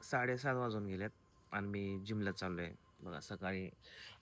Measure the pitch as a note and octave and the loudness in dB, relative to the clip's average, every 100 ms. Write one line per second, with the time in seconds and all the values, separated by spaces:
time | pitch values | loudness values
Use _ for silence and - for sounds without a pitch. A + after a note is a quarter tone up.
0 | - C3 B2 B2+ C#3 B2+ A#2+ G#2+ G2+ F#2+ | 0 2 4 4 4 4 4 2 0 0
1 | G#2 - - - - G2+ G2+ G2+ G2 G2 | -2 -4 -20 -20 -6 -2 0 0 0 -2
2 | G2+ G#2+ G2 F2+ F#2 F2 E2+ F2 - - | 0 2 2 0 -2 -2 -4 -6 -18 -12
3 | F2+ D#2 - G2 F#2+ F#2+ F#2 - - - | -8 -6 -6 -4 0 0 -2 -8 -18 -16
4 | - - | -16 -6